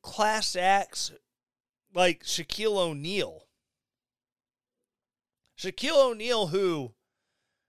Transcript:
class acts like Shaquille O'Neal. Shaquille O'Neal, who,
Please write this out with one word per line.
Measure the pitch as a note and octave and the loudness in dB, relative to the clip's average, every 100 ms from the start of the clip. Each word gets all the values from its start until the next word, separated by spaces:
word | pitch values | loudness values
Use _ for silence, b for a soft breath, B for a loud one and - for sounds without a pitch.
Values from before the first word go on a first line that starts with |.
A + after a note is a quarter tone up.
class | - - G#3+ A3 - | -8 0 0 0 -2
acts | F3+ F#3 G3 F#3 - - - _ _ _ _ _ _ _ | 0 4 4 2 -6 -8 -10 _ _ _ _ _ _ _
like | F3+ F3+ D#3+ | 2 2 2
Shaquille | - - D#3+ - G#3+ G3 | -4 -6 -4 -2 0 0
O'Neal. | E3+ C#3+ D#3 G3 G#2 D#2+ _ _ _ _ _ _ _ _ _ _ _ _ _ _ _ _ _ _ _ _ _ - | 0 -2 -4 -4 -4 -6 _ _ _ _ _ _ _ _ _ _ _ _ _ _ _ _ _ _ _ _ _ -12
Shaquille | F#3 - C#4 D4+ C4 | -10 -4 2 4 4
O'Neal, | A3 A#3 A3+ F3 | 2 -2 0 0
who, | F#3+ F#3 D#3 A#2+ _ _ _ _ _ _ _ | 0 0 -2 -6 _ _ _ _ _ _ _